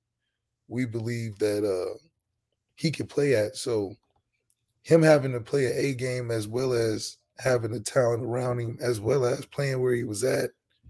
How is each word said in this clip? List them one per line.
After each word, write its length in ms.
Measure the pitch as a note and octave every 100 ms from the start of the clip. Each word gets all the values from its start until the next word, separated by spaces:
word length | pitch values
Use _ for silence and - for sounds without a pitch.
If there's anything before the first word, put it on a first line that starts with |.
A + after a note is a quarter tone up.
| _ _ _ _ _ _ -
we 180 | A#2+ B2+
believe 540 | A2+ A2 A#2 A#2 G2+
that, 260 | G#2+ G#2 G#2
uh, 320 | F#2 F#2 - _ _ _ _ _ _ _ -
he 160 | E3
could 180 | C#3 A2
play 240 | - C#3+
at. 240 | A#2 G#2 -
So 380 | - A2+ G2 - _ _ _ _ _ _ _ _
him 180 | - E3
having 320 | D#3+ D3+ C3+
to 80 | B2
play 240 | A2 C#3+ B2
an 80 | -
A 180 | C#3
game 360 | B2+ B2+ B2+ A#2+
as 160 | A#2 G#2
well 260 | A#2 C3
as 440 | A#2+ A2+ G#2+ - - _ -
having 320 | C3 B2 A2
the 80 | A2
talent 440 | G#2 C#3 A#2 A#2
around 360 | A#2+ B2 B2+ B2
him, 180 | A#2 A2+
as 200 | B2 A2+
well 260 | G#2+ C3+ B2
as 200 | C3+ -
playing 340 | - C#3 C3
where 140 | B2+ A#2+
he 80 |
was 200 | A2+ G#2
at 280 | B2+ C#3 B2+ _ _ _ -